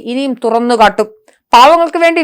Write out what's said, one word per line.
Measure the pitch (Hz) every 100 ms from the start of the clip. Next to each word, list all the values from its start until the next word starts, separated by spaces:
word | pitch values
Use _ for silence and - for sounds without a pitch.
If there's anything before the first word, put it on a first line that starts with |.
| 226
ഇനിയും | 247 277 247
തുറന്നു | 233 226 240 233
കാട്ടും. | 208 208 214 - _ _ _
പാവങ്ങൾക്ക് | 240 269 339 339 330
വേണ്ടി | 339 330